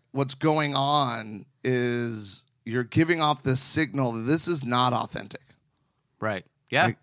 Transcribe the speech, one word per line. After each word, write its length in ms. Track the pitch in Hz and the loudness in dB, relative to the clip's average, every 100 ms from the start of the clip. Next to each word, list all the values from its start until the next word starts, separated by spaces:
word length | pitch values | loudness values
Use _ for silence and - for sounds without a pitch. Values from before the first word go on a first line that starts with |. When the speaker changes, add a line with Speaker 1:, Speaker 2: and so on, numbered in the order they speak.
| _ | _
Speaker 1:
what's 220 | - 135 | -4 -4
going 400 | - 156 156 147 | 0 2 2 2
on 680 | 139 139 147 127 117 107 104 - _ | 2 2 4 2 -2 -8 -12 -14 _
is 800 | 127 127 123 120 120 110 98 - - _ | 0 2 2 0 -2 -6 -8 -12 -16 _
you're 180 | 113 120 | -6 -4
giving 360 | 120 160 165 170 | 0 2 2 4
off 200 | 151 147 | 2 2
this 160 | 135 131 | 0 0
signal 520 | - 156 143 139 123 | 0 0 -2 0 -2
that 100 | 113 | -2
this 260 | 117 165 175 | 0 0 0
is 160 | 160 | -4
not 280 | 123 123 127 | 0 2 2
authentic. 500 | 117 113 - 104 - _ _ _ _ _ _ _ - | 0 -4 -10 -12 -16 _ _ _ _ _ _ _ -8
Speaker 2:
Right. 240 | 110 95 - _ - | -6 -6 -10 _ -4
Yeah. 160 | 131 175 | 2 2
Speaker 1:
Like, 120 | - | 0